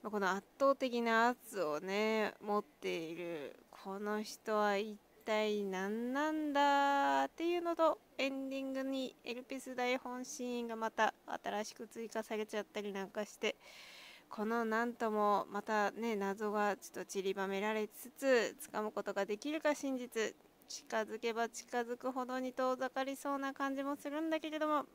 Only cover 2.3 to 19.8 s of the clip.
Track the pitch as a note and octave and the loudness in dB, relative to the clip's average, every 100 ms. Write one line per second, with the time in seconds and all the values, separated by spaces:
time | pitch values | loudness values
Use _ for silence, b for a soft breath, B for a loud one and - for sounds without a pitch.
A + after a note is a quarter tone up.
2.3 | - G#3 G#3 - _ F#3+ F3+ D#3+ E3 E3+ | -2 -2 -2 -2 _ -4 -4 -4 -6 -6
3.3 | E3 C3+ - - - G3 G3 G#3 G#3+ G#3+ | -6 -8 -12 -20 -14 -10 -6 -2 -2 -4
4.3 | - - G#3+ G#3 G3 G#3+ G#3 _ - - | -8 0 2 4 2 -2 -8 _ -10 0
5.3 | G#3+ G#3+ G#3 G3+ F#3 F#3+ A3 A#3+ C4+ D4+ | 2 2 0 0 -2 -2 -2 -2 0 0
6.3 | D#4 D4+ C#4 C#4+ C#4+ C#4 C#4 C#4 C#4 C#4 | 0 0 4 6 6 6 4 4 2 0
7.3 | - E4+ F4 E4+ E4 D#4+ - - - C4+ | 0 0 2 0 4 4 4 -6 -2 -2
8.3 | C4+ C4+ C4+ C4+ C4+ C4+ C4+ C4 - - | -2 -4 -4 -2 -2 -2 -2 -4 -6 -8
9.3 | A#3+ B3+ C4+ C4 B3+ B3 B3+ B3+ B3 B3+ | -8 -6 -8 -6 -2 0 0 -2 -8 -8
10.3 | - B3 A#3+ A#3 A3+ A3 - G#3+ - - | -6 -2 -2 -2 -2 -2 4 2 2 -8
11.3 | - - G#3 A3 - A3+ A3+ A3+ A3+ A3 | -6 -4 -4 -4 -8 -12 -10 -6 -6 -4
12.3 | G#3+ G#3+ G#3+ G3 G#3+ G3+ G3 F#3+ - G#3 | -4 -2 -4 -4 -6 -4 -4 -4 -6 -6
13.3 | - A3 - B B B B B B - | -2 -2 -2 B B B B B B -12
14.3 | - G#3+ A#3 A3+ A3 A#3+ A#3 A3+ G#3+ G#3 | -4 0 0 2 2 0 0 0 4 4
15.3 | G3+ - G3+ G#3+ G#3+ G3+ - A#3 G#3 G3 | 4 2 -6 0 2 2 2 -2 0 0
16.3 | G3 G#3+ G#3 G#3 G3 - - F3+ G3+ F#3+ | 0 0 2 2 0 -6 -10 -4 -2 -2
17.3 | G3 F#3+ G3 G#3+ A3 G#3 - B3 - C4+ | 0 0 0 0 -2 -4 -8 -16 0 4
18.3 | B3 E3+ - - - G#3+ G#3 G3+ G3+ F#3+ | 6 4 -4 -6 -4 -2 -4 -2 -2 0
19.3 | G#3 C#4+ D#4 D4+ C#4+ | -2 -2 0 0 0